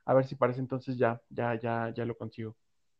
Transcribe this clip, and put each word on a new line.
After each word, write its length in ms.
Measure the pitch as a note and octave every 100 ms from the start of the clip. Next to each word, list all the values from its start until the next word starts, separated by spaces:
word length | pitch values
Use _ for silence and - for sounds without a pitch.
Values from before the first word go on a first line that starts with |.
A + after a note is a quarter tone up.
A 100 | -
ver 100 | C3
si 120 | C3 C#3
para 160 | B2
ese 100 | B2+
entonces 340 | B2+ C3 C3+ B2+
ya, 240 | A#2+ A#2+ _
ya, 260 | C3 A#2 A2+
ya, 320 | A#2+ A#2 A#2
ya 120 | A#2 A#2
lo 100 | A2+
consigo. 400 | A2+ - A2 - _ _ _ _